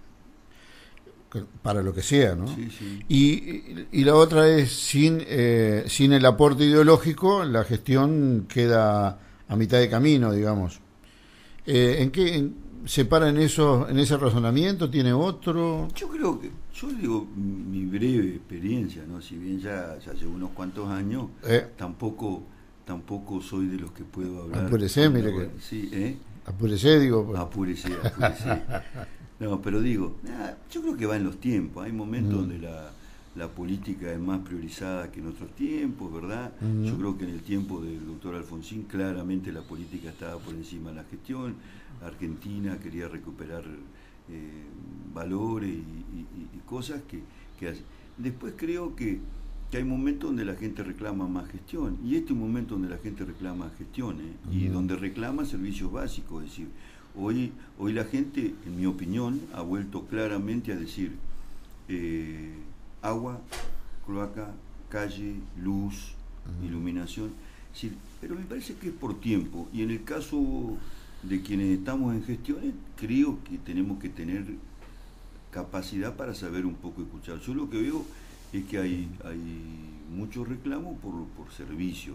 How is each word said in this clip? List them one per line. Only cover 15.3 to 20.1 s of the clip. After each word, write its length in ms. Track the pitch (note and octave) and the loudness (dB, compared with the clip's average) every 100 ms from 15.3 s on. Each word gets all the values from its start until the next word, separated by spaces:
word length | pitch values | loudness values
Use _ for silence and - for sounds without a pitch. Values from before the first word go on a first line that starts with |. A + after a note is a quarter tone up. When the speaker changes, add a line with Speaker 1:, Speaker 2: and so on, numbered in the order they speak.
| - F3 E3 E3+ D#3+ D#3+ | 0 0 2 2 0 -2
Speaker 2:
Yo 140 | - - | -4 -4
creo 320 | D#4 F4 - | 0 0 0
que, 100 | - - - | -4 -10 -10
yo 140 | - D4 | -8 -6
digo, 360 | B3 C3+ G#2+ G2+ G2+ | -2 0 0 -2 -4
mi 480 | G2+ G2 F#2+ F#2+ | -4 -4 -4 -4
breve 500 | F#2 G2+ B2 B2 F#2 | -2 0 2 4 2
experiencia, 720 | E2+ - F2 G2 B2 F2+ E2 D#2 | -2 -10 -6 -2 -2 -2 -6 -10
¿no? 140 | F2 | -12
Si 140 | - E2+ | -10 -10
bien 240 | F#2 F#2+ | -6 -6
ya, 400 | G2+ G2 E2+ D#2 | -4 -6 -8 -10
ya 120 | F2 | -6